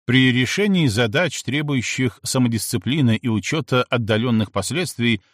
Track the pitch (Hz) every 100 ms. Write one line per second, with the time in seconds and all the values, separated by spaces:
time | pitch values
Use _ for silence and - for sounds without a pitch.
0 | - 127 131 123 123 - 208 185 147 104
1 | 117 127 175 - - 139 151 135 113 -
2 | 127 - - 135 123 113 - 113 - 151
3 | 123 110 123 110 - 156 123 127 - 127
4 | 107 107 127 113 107 101 - 135 180 -
5 | 120 110 -